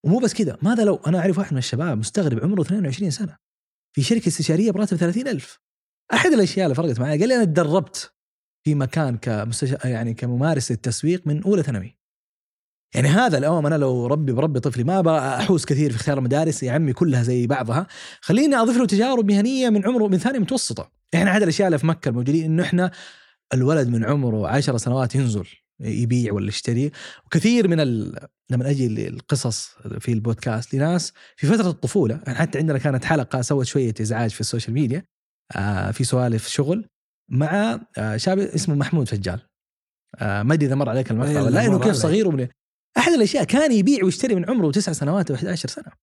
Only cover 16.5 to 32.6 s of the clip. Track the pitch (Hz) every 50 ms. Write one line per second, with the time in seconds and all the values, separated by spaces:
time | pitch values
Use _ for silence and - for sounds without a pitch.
16.5 | 147 - 135 127 147 156 165 139 120 - 175 165 131 123 117 120 127 123 120 113
17.5 | 139 131 117 110 117 147 190 - - - - - - - - - 170 233 294 302
18.5 | 277 240 226 226 240 240 254 180 208 196 226 262 269 240 220 196 202 196 208 247
19.5 | 269 262 254 240 214 208 185 214 254 240 214 202 190 175 - 240 285 254 196 -
20.5 | 262 247 - - 113 - - _ _ _ _ _ - 170 185 196 185 214 208 170
21.5 | 151 - 196 185 165 139 147 160 160 165 - 143 117 123 123 131 147 165 160 160
22.5 | 160 165 180 - - 175 180 175 - - - - - - - _ _ _ _ _
23.5 | - 127 127 135 160 156 131 120 120 117 113 110 143 147 135 120 110 107 101 76
24.5 | - 139 143 - 127 113 - 123 123 135 127 120 - 135 135 120 107 104 - -
25.5 | - _ _ _ _ _ 131 110 107 107 120 117 123 123 120 107 101 101 98 101
26.5 | 104 - - - 120 123 139 147 - - - - - - _ _ - 165 170 220
27.5 | 240 240 202 180 170 160 151 131 120 110 - 90 85 - - - _ _ _ _
28.5 | 123 123 123 139 143 135 127 117 107 113 107 - - - - - 147 127 - 127
29.5 | 113 - - - _ _ - 110 - 110 - - 117 110 107 117 110 - - 123
30.5 | 110 113 123 - - 135 143 160 175 175 - - _ - - - _ - - 143
31.5 | 220 220 208 180 160 - - 123 - 208 151 110 117 156 - 135 123 110 165 -
32.5 | - 139